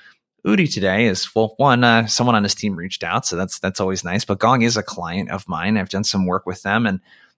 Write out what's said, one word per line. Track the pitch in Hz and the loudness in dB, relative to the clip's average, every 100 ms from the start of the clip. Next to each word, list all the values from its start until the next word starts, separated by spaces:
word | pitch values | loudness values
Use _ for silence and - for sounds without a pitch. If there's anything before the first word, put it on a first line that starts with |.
| - _ _ _ | -20 _ _ _
Udi | - 208 160 | 0 2 0
today | 110 95 98 117 | 0 0 2 2
is, | 92 - | 0 -2
well, | 110 110 - | 0 0 2
one, | 139 123 | 2 4
uh, | 120 113 113 | 6 4 2
someone | - 123 110 | 2 2 2
on | |
his | 101 | 2
team | - 107 87 | -2 -4 -4
reached | 92 - | -8 -8
out, | 85 104 | -4 -4
so | - 87 | -2 -4
that's, | 92 - | -4 -4
that's | 95 95 | -4 -2
always | 95 95 | -2 -2
nice. | 87 95 - | -4 -4 -2
But | 98 | 0
Gong | 110 127 | 2 4
is | 117 107 | 2 0
a | |
client | - 85 85 90 - | -4 -8 -6 -6 -4
of | 95 - | -6 -6
mine. | 80 92 107 | -4 0 0
I've | 92 | 0
done | 98 | -4
some | 101 98 92 | -2 0 0
work | 90 | 0
with | - 90 | -2 -6
them | 98 107 | 0 0
and, | 113 92 - - _ | 2 -2 -6 -20 _